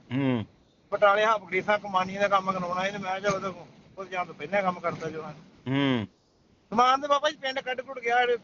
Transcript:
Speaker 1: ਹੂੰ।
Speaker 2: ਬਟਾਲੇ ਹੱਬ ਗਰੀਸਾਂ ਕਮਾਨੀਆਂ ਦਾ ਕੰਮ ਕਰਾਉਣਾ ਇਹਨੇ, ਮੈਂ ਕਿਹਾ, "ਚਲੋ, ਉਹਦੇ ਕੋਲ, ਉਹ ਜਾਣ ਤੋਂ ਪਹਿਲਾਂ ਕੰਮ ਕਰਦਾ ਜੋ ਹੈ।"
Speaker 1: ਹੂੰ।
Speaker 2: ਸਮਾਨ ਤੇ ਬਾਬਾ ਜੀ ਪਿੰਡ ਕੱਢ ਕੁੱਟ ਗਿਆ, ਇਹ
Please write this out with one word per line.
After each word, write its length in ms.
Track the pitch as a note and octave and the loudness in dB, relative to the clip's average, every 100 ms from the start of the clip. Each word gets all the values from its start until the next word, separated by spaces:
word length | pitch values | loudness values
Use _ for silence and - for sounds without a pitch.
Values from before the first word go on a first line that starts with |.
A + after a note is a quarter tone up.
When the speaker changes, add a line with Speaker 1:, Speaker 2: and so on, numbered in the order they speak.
| - B2+ | -6 0
Speaker 1:
ਹੂੰ। 300 | C3+ A#2+ G#2+ _ _ _ - | 0 0 -4 _ _ _ -6
Speaker 2:
ਬਟਾਲੇ 320 | G3+ G3+ G#3 | 4 6 6
ਹੱਬ 240 | G#3+ G#3+ F#3 | 4 2 0
ਗਰੀਸਾਂ 300 | F#3 F#3 G#3 | -2 0 0
ਕਮਾਨੀਆਂ 420 | G3+ F#3 F#3 G3 | 0 -2 -2 0
ਦਾ 80 | G3+ | 2
ਕੰਮ 240 | G3 F#3+ | 2 2
ਕਰਾਉਣਾ 340 | F#3+ F3+ F3+ G3 | -2 -2 -2 -2
ਇਹਨੇ, 120 | G3+ | -4
ਮੈਂ 220 | F#3 F#3+ | -6 -2
ਕਿਹਾ, 0 | |
"ਚਲੋ, 160 | G3+ F#3+ | -2 -2
ਉਹਦੇ 140 | F#3+ | -4
ਕੋਲ, 160 | F3 D3+ - - - | -10 -16 -20 -20 -16
ਉਹ 60 | |
ਜਾਣ 220 | F#3+ F#3 F3 | -8 -6 -6
ਤੋਂ 80 | |
ਪਹਿਲਾਂ 280 | D3+ D3+ G3+ | -8 -2 0
ਕੰਮ 180 | F#3 F3+ | 0 -2
ਕਰਦਾ 300 | E3+ D#3 D#3+ | -4 -4 -8
ਜੋ 120 | D#3 | -8
ਹੈ।" 120 | D#3 - - - B2+ | -12 -14 -20 -12 -2
Speaker 1:
ਹੂੰ। 380 | C3+ C#3 B2 G2+ _ _ _ _ _ - | 2 2 2 -2 _ _ _ _ _ -4
Speaker 2:
ਸਮਾਨ 300 | G#3 B3+ C4+ | 2 4 4
ਤੇ 80 | C#4+ | 2
ਬਾਬਾ 220 | C#4+ D4+ | 2 0
ਜੀ 60 | D4+ | -2
ਪਿੰਡ 240 | C4+ C4 | -6 -6
ਕੱਢ 200 | B3+ B3+ | -6 -6
ਕੁੱਟ 200 | B3+ C4 | -8 -6
ਗਿਆ, 200 | A#3 A#3+ | 0 2
ਇਹ 160 | B3 A#3+ | 2 0